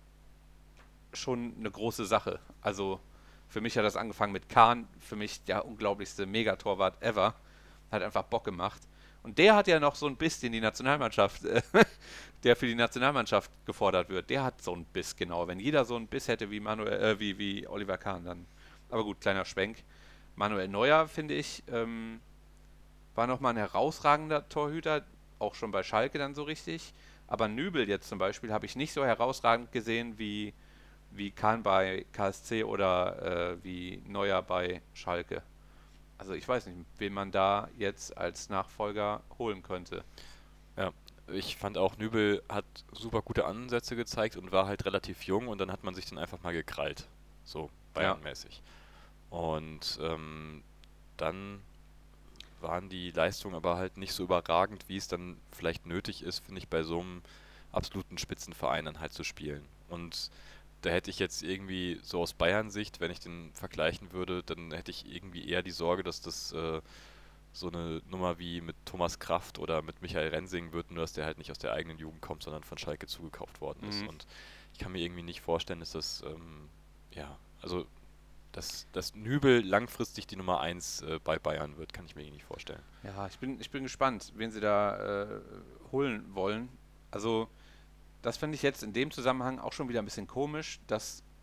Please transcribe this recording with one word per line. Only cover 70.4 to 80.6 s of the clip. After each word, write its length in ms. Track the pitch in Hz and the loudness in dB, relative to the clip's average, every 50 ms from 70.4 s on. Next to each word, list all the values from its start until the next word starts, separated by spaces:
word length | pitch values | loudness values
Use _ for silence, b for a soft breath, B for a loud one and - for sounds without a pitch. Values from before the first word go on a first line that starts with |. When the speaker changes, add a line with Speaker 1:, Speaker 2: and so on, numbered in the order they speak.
| 90 90 92 87 85 82 80 | -4 -4 -6 -6 -6 -4 -6
Speaker 2:
wird, 180 | 85 85 - | -6 -6 -6
nur 120 | 85 85 82 | -6 -6 -6
dass 100 | 80 - | -6 -4
der 140 | - 76 | -6 -4
halt 120 | 80 78 - | -4 -6 -6
nicht 120 | 78 - | -10 -12
aus 80 | 76 - | -10 -6
der 140 | - 60 53 | -4 -4 -2
eigenen 260 | 76 85 85 80 76 | -2 -4 -6 -8 -10
Jugend 220 | 78 78 78 80 | -12 -12 -12 -14
kommt, 220 | - - 80 78 - | -10 -10 -10 -10 -8
sondern 180 | 78 78 76 - | -10 -10 -10 -12
von 160 | - - 82 | -12 -12 -10
Schalke 280 | - 76 73 - - | -6 -6 -6 -8 -8
zugekauft 540 | - - - 85 78 - - - - - - | -10 -12 -12 -12 -14 -12 -12 -14 -14 -12 -10
worden 280 | 76 73 - - 76 104 | -10 -10 -8 -8 -10 -8
ist. 140 | 104 101 101 | -8 -6 -8
Speaker 1:
Mhm. 60 | 92 | -8
Speaker 2:
Und 180 | 78 73 - B B B B B B B B B B | -10 -14 -16 B B B B B B B B B B
ich 60 | - | -12
kann 140 | - 95 92 | -10 -8 -4
mir 80 | 92 | -4
irgendwie 220 | 85 87 87 87 85 | -4 -4 -4 -8 -10
nicht 180 | 87 85 - | -10 -12 -10
vorstellen, 400 | - - 82 82 - - 92 85 | -2 0 0 0 0 -2 -6 -8
dass 120 | 85 - - | -8 -8 -8
das, 300 | 80 78 - - - - | -8 -6 -6 -8 -8 -10
ähm, 440 | - 78 80 82 82 80 76 76 73 - - - - - - - - - | -10 -12 -12 -12 -14 -16 -16 -18 -20 -20 -20 -20 -20 -20 -20 -20 -18 -14
ja, 240 | - 73 69 71 - - - - - | -12 -12 -12 -14 -16 -20 -20 -20 -14
also 260 | - 85 90 90 80 - - - - - - - - - - - - - - | -8 -4 -4 -4 -4 -6 -10 -18 -20 -20 -20 -20 -20 -20 -20 -20 -20 -14 -12
dass, 340 | - - - - - - - - | -10 -8 -8 -8 -10 -10 -8 -6
dass 220 | 92 90 - - | -6 -6 -6 -8
Nübel 460 | 107 110 110 135 143 139 139 127 120 107 | -8 -4 0 2 6 8 10 10 10 8
langfristig 640 | 92 98 101 120 117 - - 117 - - - - | 6 4 4 4 2 -2 -6 -6 -6 -6 -10 -10
die 100 | - - | -10 -10
Nummer 240 | 95 92 92 90 67 | -6 0 0 2 2